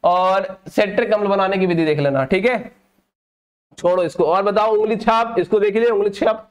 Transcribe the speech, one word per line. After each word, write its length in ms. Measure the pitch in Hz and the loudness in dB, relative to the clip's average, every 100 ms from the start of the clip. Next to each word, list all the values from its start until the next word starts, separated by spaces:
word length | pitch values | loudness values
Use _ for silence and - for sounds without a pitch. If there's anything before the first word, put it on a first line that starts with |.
और 420 | 170 180 185 190 190 - - | 2 2 2 0 -2 -12 -10
सिट्रिक 440 | - 208 208 220 | -2 -2 0 0
अम्ल 140 | 208 202 | 0 0
बनाने 320 | 196 190 190 | 0 0 0
की 80 | 185 | 0
विधि 180 | 165 | 0
देख 140 | 165 151 | 0 0
लेना, 260 | 143 135 | 0 -2
ठीक 220 | 131 190 214 | -2 0 0
है, 240 | 240 - _ _ _ _ _ _ _ _ _ _ - | -2 -8 _ _ _ _ _ _ _ _ _ _ -4
छोड़ो 240 | 175 180 | -2 0
इसको। 220 | 170 - | -2 0
और 180 | 160 180 | 0 2
बताओ 300 | 196 202 214 | 2 0 2
उंगली 220 | 214 214 226 | 2 0 0
छाप, 400 | 226 226 233 226 | 2 2 0 -2
इसको 220 | - 214 | 0 2
देख 140 | 208 | 2
लीजिए, 160 | 202 233 | 2 2
उंगली 200 | 208 208 | 2 -2
छाप 380 | 196 233 220 - | 0 0 -2 -6